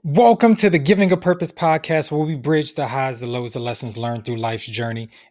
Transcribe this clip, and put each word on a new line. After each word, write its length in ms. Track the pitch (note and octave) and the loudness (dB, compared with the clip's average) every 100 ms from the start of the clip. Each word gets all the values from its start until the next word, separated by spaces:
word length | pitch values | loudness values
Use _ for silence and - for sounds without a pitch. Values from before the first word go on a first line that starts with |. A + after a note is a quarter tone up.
| D#3+ | 2
Welcome 500 | D#3 A#3 A3+ A#3 A3 | 4 6 6 4 6
to 140 | G3+ | 4
the 100 | E3+ | 4
Giving 320 | C#3 G3 F#3+ | 2 4 4
a 60 | F3+ | 2
Purpose 340 | F3+ F3 E3+ | 0 -2 -4
podcast, 580 | - E3 D#3+ - D#3 D3 | -2 0 0 0 -2 0
where 120 | D3+ | -2
we 140 | D#3 D3+ | -2 -4
bridge 380 | C3 D#3 D3+ | 0 0 -2
the 140 | - C3 | -6 -6
highs, 320 | C3 C3 A#2 | -4 -4 -6
the 80 | A#2+ | -8
lows, 240 | B2 A#2+ | -6 -6
the 80 | B2 | -6
lessons 380 | A#2+ A#2+ A#2+ G#2+ | -6 -8 -10 -6
learned 260 | A#2+ A#2 | -6 -6
through 140 | A2+ A#2 | -8 -6
life's 280 | A2+ A2 - | -4 -6 -8
journey 440 | A2 A#2 A2+ A2+ _ _ | -8 -6 -8 -12 _ _